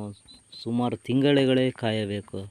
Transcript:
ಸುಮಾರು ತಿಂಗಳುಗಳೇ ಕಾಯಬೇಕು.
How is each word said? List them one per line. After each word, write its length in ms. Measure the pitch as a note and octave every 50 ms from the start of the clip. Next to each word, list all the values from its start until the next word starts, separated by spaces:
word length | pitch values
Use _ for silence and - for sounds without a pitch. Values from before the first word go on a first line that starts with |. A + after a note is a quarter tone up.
| G#2 G#2 G2 - _ - - - _ _ -
ಸುಮಾರು 420 | - - A#2 A#2 A#2+ A#2+ A#2+ A2+ -
ತಿಂಗಳುಗಳೇ 760 | - - B2 C3+ C3+ D3 C#3+ C#3 C3+ C3 C3 B2+ C3 B2+
ಕಾಯಬೇಕು. 680 | B2 - - A2+ A2 A2 G#2+ G2 G2+ G2+ G2 - - G2 G2 G2+